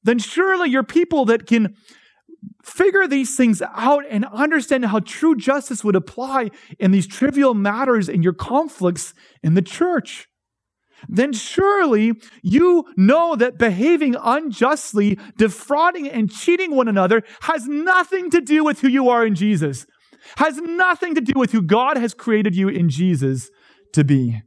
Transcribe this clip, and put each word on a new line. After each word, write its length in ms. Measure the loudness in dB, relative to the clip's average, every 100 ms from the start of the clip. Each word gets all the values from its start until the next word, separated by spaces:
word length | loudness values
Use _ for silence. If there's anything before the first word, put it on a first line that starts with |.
Then 160 | 0 -2
surely 500 | -2 -2 0 0 0
you're 140 | 0
people 400 | 0 0 0 0
that 240 | 2 0 2
can 260 | 0 0 -4 _ -20 _ _ _ -20 -20 -20
figure 460 | -18 0 2 2 0
these 280 | -2 -2 0
things 240 | 2 2 -4
out 300 | -4 0 0 0
and 160 | -6 -4
understand 580 | -2 0 0 0 -2
how 160 | 0 -2
true 340 | -4 -2 0
justice 480 | 2 0 -2 -4 -4
would 140 | 0 0
apply 540 | -2 -12 -4 -4 -4 -10 _ -2
in 140 | 2
these 160 | 2 0
trivial 460 | -2 -2 2 2
matters 540 | 2 -2 -2 0 0 0
in 140 | 0
your 100 | 0
conflicts 840 | -2 -4 -2 -2 -2 -2 -2 -10 _ _ _
in 120 | 0
the 80 | 0
church. 680 | 0 -4 -2 -2 -4 -18 -20 _ _ _ _ _ _ _ -4
Then 240 | -2 -2
surely 800 | -4 -6 0 2 2 2 2 2 -2 -10 _
you 400 | 0 2 4 2 0 2
know 380 | 4 4 2
that 240 | 0 -2 0
behaving 560 | 0 2 2 2 0 -2
unjustly, 960 | -2 -2 -4 -2 0 0 -2 0 0 -2 -8 -2
defrauding 720 | -2 -2 -4 0 0 0 -8
and 220 | -4 -4
cheating 460 | -2 0 0 0 0
one 100 | 2
another 380 | 2 2 2 -2 -10
has 260 | -6 -4 -4
nothing 640 | -4 0 0 0 -4 0
to 100 | -2
do 220 | 2 0
with 200 | 0 0
who 60 | 0
you 200 | 2 2
are 180 | 2 0
in 80 |
Jesus, 520 | 0 0 0 -2 -6 -14 _ _ _ -20 -2
has 200 | -2 -2
nothing 580 | -6 0 0 0 -2 -2
to 40 |
do 120 | -2
with 160 | 0 0
who 120 | 0
God 340 | 2 2 2 0
has 180 | -4
created 400 | -6 -2 0 0
you 140 | 0 -2
in 220 | 0 -2
Jesus 600 | 0 0 0 -2 -4 -8 _ _ _ _
to 120 | 0
be. 380 | 2 2 0 -4